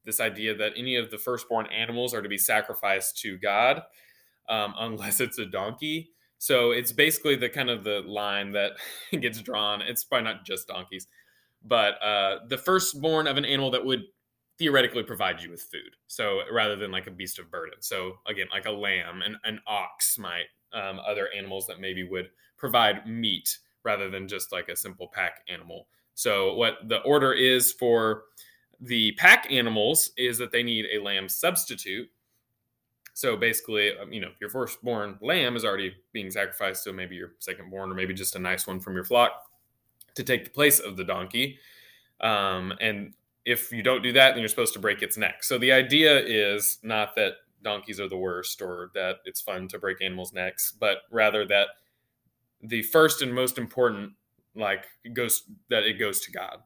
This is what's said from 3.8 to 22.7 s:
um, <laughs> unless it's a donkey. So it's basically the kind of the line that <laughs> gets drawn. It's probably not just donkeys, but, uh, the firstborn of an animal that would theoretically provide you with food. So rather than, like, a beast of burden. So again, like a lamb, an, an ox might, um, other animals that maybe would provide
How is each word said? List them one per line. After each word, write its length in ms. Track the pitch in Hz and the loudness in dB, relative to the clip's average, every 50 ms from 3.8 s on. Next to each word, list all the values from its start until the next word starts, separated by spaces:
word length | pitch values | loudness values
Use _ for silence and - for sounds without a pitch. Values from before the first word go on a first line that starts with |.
| 165 - _ - _ _ _ _ _ _ _ _ _ - | -4 -16 _ -20 _ _ _ _ _ _ _ _ _ -4
um, 260 | 110 110 104 104 98 | -2 -2 -2 -4 -4
<laughs> 40 | - | -8
unless 400 | 113 113 110 104 101 104 98 - | -8 -8 -6 -8 -4 -2 0 0
it's 200 | 127 120 - - | 0 -2 -4 -8
a 80 | 107 | -8
donkey. 680 | 95 95 95 95 107 113 - 151 151 156 160 160 _ _ _ _ _ _ _ | -6 -6 -6 -6 -6 -8 -8 -8 -6 -6 -6 -8 _ _ _ _ _ _ _
So 320 | - - 139 123 120 120 | 0 2 4 4 6 4
it's 220 | 120 120 120 - | 2 2 0 -2
basically 420 | 117 127 147 156 151 - - 151 139 | 2 4 4 4 2 0 2 2 2
the 140 | 120 123 117 | 2 0 -4
kind 220 | - 143 131 123 | -2 -2 -2 -2
of 120 | 120 107 | -2 -4
the 200 | 95 107 104 101 | -2 -4 -4 -4
line 500 | 95 90 104 104 104 101 101 101 101 101 | -4 -6 -6 -4 -4 -2 -2 -4 -4 -4
that 200 | 101 104 101 104 - - - - - | -2 -2 -2 -2 -4 -10 -14 -14 -14
<laughs> 160 | - - - | -16 -8 -6
gets 300 | - 151 123 117 110 110 | -4 -2 -2 -4 -4 -6
drawn. 420 | 104 - - 107 107 104 104 101 | -10 -6 -4 -2 -2 -2 -2 -4
It's 220 | 92 113 117 - - | -6 -6 -6 -6 -4
probably 200 | _ 139 123 113 | _ -2 -2 -2
not 200 | 110 107 - - | -2 -6 -8 -8
just 240 | - 95 92 - - | -8 -8 -8 -8 -10
donkeys, 400 | 92 92 90 - 95 92 - _ _ _ _ _ _ _ _ _ _ _ _ | -10 -12 -10 -10 -14 -14 -14 _ _ _ _ _ _ _ _ _ _ _ _
but, 360 | 107 120 113 107 104 - - | 2 4 4 4 2 2 0
uh, 440 | 101 104 104 101 98 98 98 - - | -2 0 2 2 2 2 0 -2 -6
the 120 | 117 135 127 | -8 -8 -4
firstborn 680 | - 180 190 190 185 - - 143 143 160 160 160 156 | 2 2 2 4 2 0 -4 -2 0 2 2 2 2
of 100 | 143 131 | 2 0
an 80 | 143 143 | 0 0
animal 280 | 123 139 139 135 131 | 0 0 0 2 0
that 120 | 123 123 110 | 0 0 0
would 200 | 131 131 120 95 - _ _ _ _ _ _ _ _ _ - | 0 -2 -2 -2 -12 _ _ _ _ _ _ _ _ _ -2
theoretically 440 | 170 151 139 135 123 117 - 120 | 0 4 6 6 4 4 0 -4
provide 400 | 107 - - 92 101 92 87 85 | -4 -4 -4 0 0 0 0 -2
you 80 | 87 87 | -8 -14
with 120 | 87 82 | -14 -16
food. 340 | - - - 73 - - _ _ _ | -16 -14 -14 -14 -14 -16 _ _ _
So 360 | _ - - 113 104 98 95 - - | _ -8 -4 -2 0 0 -2 -2 -2
rather 240 | 113 117 107 107 104 | 0 0 2 2 0
than, 160 | 98 104 98 | -2 -6 -4
like, 160 | 92 95 92 107 | -4 -6 -6 -8
a 20 | |
beast 300 | 92 87 95 90 - - | -12 -10 -10 -10 -10 -12
of 100 | 87 82 | -12 -12
burden. 300 | 90 87 82 78 - _ | -10 -10 -10 -12 -14 _
So 380 | - - 110 95 92 92 92 - _ | -8 -6 -6 -4 -6 -8 -10 -10 _
again, 200 | 107 107 98 92 - | -8 -6 -6 -6 -4
like 140 | 95 98 92 | -6 -6 -4
a 40 | 110 | -4
lamb, 520 | 107 101 101 101 95 90 85 85 87 92 | -4 -2 0 0 0 0 -2 -6 -8 -6
an, 140 | 90 107 107 - - | -6 -6 -6 -6 -8
an 160 | 110 107 107 _ | -8 -8 -8 _
ox 500 | 107 107 101 92 - - - - - - | -4 -4 -4 -4 -6 -4 -4 -2 -2 -2
might, 300 | - 101 90 87 87 87 - _ _ _ _ | -4 -6 -8 -6 -8 -8 -10 _ _ _ _
um, 280 | - 110 98 98 95 95 - | -10 -8 -8 -8 -8 -6 -6
other 220 | 107 104 104 98 - - | -4 -2 -2 -4 -4 -6
animals 300 | 101 98 98 95 98 95 | -10 -10 -8 -8 -8 -8
that 140 | - 92 87 | -10 -10 -10
maybe 220 | 95 95 92 92 | -8 -8 -6 -6
would 280 | 90 87 92 90 92 - _ _ _ _ _ | -6 -6 -6 -8 -8 -8 _ _ _ _ _
provide 500 | _ - 131 | _ -6 2